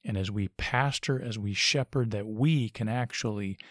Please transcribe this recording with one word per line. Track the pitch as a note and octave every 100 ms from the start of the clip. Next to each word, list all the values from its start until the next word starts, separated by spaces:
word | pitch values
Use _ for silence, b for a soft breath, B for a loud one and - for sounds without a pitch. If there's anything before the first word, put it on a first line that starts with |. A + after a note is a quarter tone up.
And | - G2
as | F#2+
we | G#2 G2
pastor, | - - B2 C#3 - - C3
as | A#2+ G#2+
we | G2+
shepherd, | G2 - C#3+ B2+ C#3 A#2
that | G#2 G#2+
we | G#2+ D3 D#3 A2+
can | - G#2+
actually | A#2+ A#2+ - A#2 G#2 G2 F#2+ B